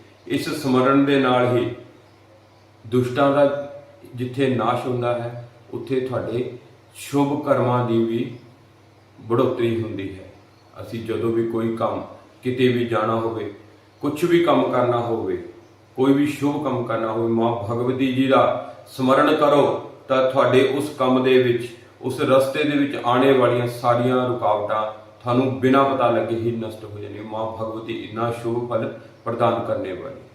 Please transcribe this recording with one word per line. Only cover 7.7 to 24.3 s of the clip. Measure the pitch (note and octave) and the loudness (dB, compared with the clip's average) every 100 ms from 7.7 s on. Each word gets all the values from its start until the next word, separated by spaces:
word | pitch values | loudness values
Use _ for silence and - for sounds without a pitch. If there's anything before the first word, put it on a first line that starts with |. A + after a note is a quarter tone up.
| B2 A#2 | 0 0
ਦੀ | A2+ | 0
ਵੀ | A2+ A#2 B2 - - - - _ _ _ _ - | 0 -2 -6 -10 -20 -20 -20 _ _ _ _ -18
ਬੜੋਤਰੀ | A2 A#2+ B2 - A#2 A2+ | -2 0 0 0 -2 -2
ਹੁੰਦੀ | G#2 G2 F#2+ | -4 -6 -8
ਹੈ। | F#2 - - - _ _ - | -12 -18 -20 -20 _ _ -18
ਅਸੀਂ | G2+ A2+ | -12 -10
ਜਦੋਂ | A2 A2+ A#2 | -6 -4 -2
ਵੀ | A2+ A2+ | -2 -2
ਕੋਈ | A2+ A2+ A2+ | -2 -2 -2
ਕੰਮ, | A2+ - - - - - | -4 -4 -8 -14 -20 -10
ਕਿਤੇ | B2+ B2+ B2+ | -6 2 2
ਵੀ | A#2+ | 2
ਜਾਣਾ | A#2 A2+ G#2+ | 0 0 0
ਹੋਵੇ, | A2 A2+ A2 G2+ - - - _ _ | 0 -2 -4 -8 -12 -20 -20 _ _
ਕੁਛ | D3 C#3+ | -6 -2
ਵੀ | F3 E3+ | 2 4
ਕੰਮ | D#3+ C3 B2 | 4 2 2
ਕਰਨਾ | B2+ A#2+ A#2+ | 2 2 2
ਹੋਵੇ, | A#2 A2+ - - - - - - _ - | 0 -2 -2 -4 -8 -18 -20 -20 _ 0
ਕੋਈ | C3+ | 4
ਵੀ | C#3 D3 | 4 2
ਸ਼ੁਭ | - C#3+ D3 | 0 -2 -2
ਕੰਮ | C#3+ B2 | -2 -2
ਕਰਨਾ | A#2 A2+ A2+ | -2 -4 -2
ਹੋਵੇ, | A2 A#2 | -2 0
ਮਾਂ | A2+ A#2 A2+ | 2 2 0
ਭਗਵਤੀ | G2+ A#2 B2 B2+ C3+ | -2 -2 -2 0 0
ਜੀ | B2+ C3+ | 2 4
ਦਾ | B2+ - - - - - - | 4 4 0 -6 -14 -16 -2
ਸਮਰਨ | B2+ F3+ D3 D3+ | 2 4 4 4
ਕਰੋ | C#3+ C#3+ - - - - - | 4 6 4 0 -6 -14 -2
ਤਾਂ | C3 B2+ | 0 2
ਤੁਹਾਡੇ | C#3 A#2+ B2+ C#3 | 2 4 6 4
ਉਸ | C#3+ - - | 2 -4 -2
ਕੰਮ | B2+ B2+ | 2 2
ਦੇ | C3 B2+ | 4 4
ਵਿੱਚ, | B2 A#2+ A#2+ - - - | 4 0 -4 -14 -20 -10
ਉਸ | B2 B2+ | -6 -2
ਰਸਤੇ | D3 C3+ - D3+ | 2 4 4 0
ਦੇ | D3 C#3+ | 0 0
ਵਿੱਚ | C#3 - A#2 | 0 -2 0
ਆਣੇ | B2+ C#3 | 4 4
ਵਾਲੀਆਂ | C3 A#2+ A#2+ A#2+ | 6 4 2 -2
ਸਾਰੀਆਂ | - B2 A#2+ B2+ B2+ | 0 2 2 2 2
ਰੁਕਾਵਟਾਂ | B2+ | 0